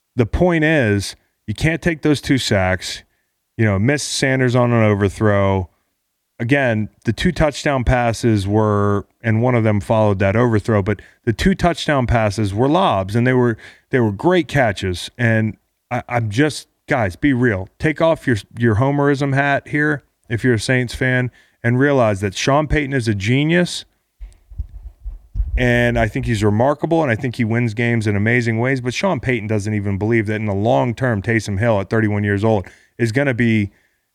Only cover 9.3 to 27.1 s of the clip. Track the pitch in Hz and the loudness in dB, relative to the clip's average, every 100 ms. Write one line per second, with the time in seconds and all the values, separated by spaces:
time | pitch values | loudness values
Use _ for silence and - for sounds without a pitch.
9.3 | 110 123 123 110 104 - 110 107 98 98 | 0 2 2 2 0 0 2 2 2 0
10.3 | 104 123 110 - 107 101 104 - _ - | 2 2 0 0 0 0 -4 -8 _ -4
11.3 | 110 190 190 175 165 - 143 120 120 110 | 0 0 2 0 0 -2 0 0 0 0
12.3 | 98 104 98 135 170 190 101 95 113 123 | 0 -2 0 2 2 2 0 -2 0 2
13.3 | 127 120 107 - - _ 135 113 98 165 | 2 2 -2 -10 -20 _ 0 0 0 2
14.3 | 185 151 143 117 98 95 87 - - 120 | 2 2 2 2 0 -4 -4 -8 -2 0
15.3 | 110 110 - _ _ - 123 - 120 110 | 2 0 -4 _ _ -10 -8 -4 -4 -2
16.3 | 101 151 - - _ - 139 101 87 147 | 0 0 -2 -12 _ -4 -2 -2 0 0
17.3 | 123 127 95 98 - 156 151 165 156 - | 2 2 0 -6 -4 -4 0 0 2 0
18.3 | 110 - 113 117 104 135 143 143 139 139 | -2 -4 0 2 2 2 2 2 0 0
19.3 | 135 143 139 - 147 151 143 - _ - | 0 0 -2 -2 -2 0 -2 -8 _ -8
20.3 | 113 127 113 - 127 123 - 131 127 123 | -2 0 0 0 0 -2 -4 -2 0 -2
21.3 | - _ _ 120 123 143 139 113 98 101 | -8 _ _ 0 2 2 2 2 0 -4
22.3 | - - 139 147 151 139 139 113 101 95 | -2 0 0 2 -2 -2 -2 -2 -2 0
23.3 | 131 151 175 175 - - _ _ _ - | 0 2 0 0 -4 -14 _ _ _ -20
24.3 | - - - - - - - - - _ | -20 -16 -12 -12 -14 -20 -18 -16 -16 _
25.3 | - - - 123 120 120 117 113 135 120 | -6 -2 0 2 2 2 2 0 -2 -2
26.3 | 110 104 104 131 147 156 165 147 | 0 2 2 2 0 0 0 0